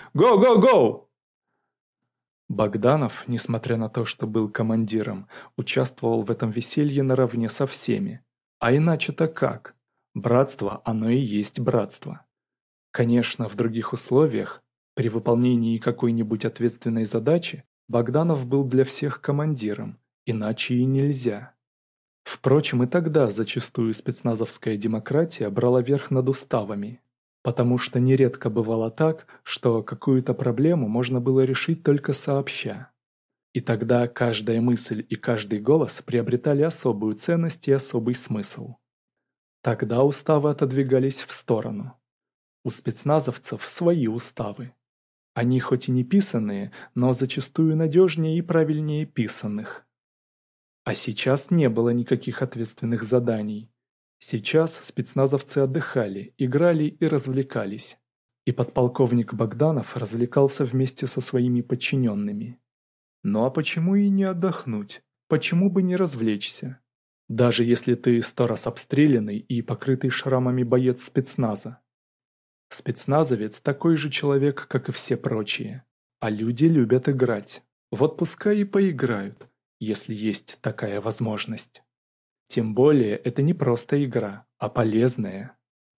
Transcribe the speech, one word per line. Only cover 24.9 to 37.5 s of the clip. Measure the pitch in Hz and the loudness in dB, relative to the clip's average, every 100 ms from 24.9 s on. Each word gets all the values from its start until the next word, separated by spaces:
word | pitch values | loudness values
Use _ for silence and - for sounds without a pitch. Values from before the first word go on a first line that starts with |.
| 110 - 147 170 - 107 | -4 0 0 0 -2 -4
брала | 101 120 127 | 0 4 4
верх | 123 139 - | 2 0 2
над | 131 127 | 0 2
уставами, | 135 - 120 101 101 104 123 _ _ _ _ | 0 -2 -4 -2 -6 -8 -12 _ _ _ _
потому | 131 120 120 123 | -4 0 2 2
что | - 123 | 0 0
нередко | 127 131 127 - 117 | 4 6 4 2 -2
бывало | 107 110 113 110 | -2 0 0 -2
так, | - 160 160 - - | 0 0 0 -8 -20
что | - - 123 113 | -12 -2 0 0
какую-то | 107 - - 131 127 | -2 -6 2 2 2
проблему | - 131 113 151 170 110 | -2 0 2 2 2 0
можно | 113 120 127 | 0 0 0
было | 123 131 131 | 2 2 2
решить | 131 - 165 | 0 -2 0
только | - 143 - | 2 2 0
сообща. | 135 - 139 139 - 110 101 - _ _ _ _ _ _ | -4 -2 -2 -2 -8 -8 -10 -14 _ _ _ _ _ _
И | 123 | -6
тогда | - 113 113 123 120 | -2 -2 2 2 2
каждая | - 120 110 107 113 | 0 0 0 0 0
мысль | 120 117 - 107 - | 2 0 -2 -6 -6
и | 107 | -6
каждый | - 113 104 107 | -2 -2 -2 -2
голос | 113 156 135 - | 2 2 2 -4
приобретали | - 120 107 123 151 143 | -2 -2 0 0 2 2
особую | 160 - 131 104 110 104 | 2 0 -2 0 -2 -2
ценность | - 170 165 | -2 0 0